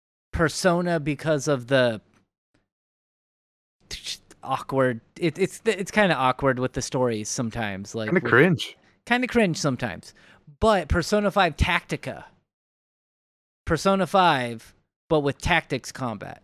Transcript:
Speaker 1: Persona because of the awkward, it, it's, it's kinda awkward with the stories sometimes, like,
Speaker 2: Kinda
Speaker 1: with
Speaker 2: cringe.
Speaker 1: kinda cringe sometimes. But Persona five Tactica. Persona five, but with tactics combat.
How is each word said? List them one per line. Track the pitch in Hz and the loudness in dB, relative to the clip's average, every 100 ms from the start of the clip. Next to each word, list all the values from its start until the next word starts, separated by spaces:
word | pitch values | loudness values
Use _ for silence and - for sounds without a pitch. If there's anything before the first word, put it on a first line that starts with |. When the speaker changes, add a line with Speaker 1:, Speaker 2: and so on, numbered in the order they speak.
| _ _ _ | _ _ _
Speaker 1:
Persona | - 156 - 185 170 175 170 | 0 0 2 0 0 0 -2
because | 147 139 156 147 147 | -2 -4 -2 -2 0
of | 135 120 | -2 0
the | 135 123 110 - _ _ _ _ _ _ _ _ _ _ _ _ _ _ _ _ _ - - - - - - | 2 2 -2 -10 _ _ _ _ _ _ _ _ _ _ _ _ _ _ _ _ _ -18 -14 -12 -14 -16 -14
awkward, | - 131 - 135 127 113 - - | -6 -6 -2 0 0 0 -10 -4
it, | 170 170 | -4 0
it's, | 196 - 226 | -4 -2 -4
it's | 190 196 | -2 -2
kinda | 214 196 131 | 2 2 4
awkward | 131 - 139 127 | 0 2 0 0
with | 127 | -2
the | 135 | -4
stories | - 135 123 110 107 | -4 0 0 -2 -6
sometimes, | - 113 113 107 95 98 113 | -6 -4 -4 -6 -6 -8 -8
like, | 107 | -2
Speaker 2:
Kinda | 185 | 0
Speaker 1:
with | 120 | 4
Speaker 2:
cringe. | 117 180 165 - - _ _ - | 6 6 2 -4 -16 _ _ -2
Speaker 1:
kinda | 240 254 | -2 0
cringe | 240 196 151 | 2 2 0
sometimes. | 147 123 117 85 - - - - - 143 | -2 -2 -4 -8 -14 -20 -20 -20 -20 0
But | 220 196 143 | 2 2 2
Persona | 165 147 208 202 | -2 0 0 2
five | 202 180 - | 2 2 2
Tactica. | - 170 - 156 131 104 - _ _ _ _ _ _ _ _ _ _ _ _ _ - | 0 0 -4 -8 -8 -12 -14 _ _ _ _ _ _ _ _ _ _ _ _ _ -4
Persona | 160 196 196 175 | 0 2 2 2
five, | 196 180 139 120 113 - _ _ _ - | 4 4 4 0 -8 -16 _ _ _ -2
but | 156 | 0
with | 143 - | 0 -2
tactics | - 175 - 135 - | 0 0 0 -6 -8
combat. | - 127 104 95 - | -8 -6 -8 -12 -16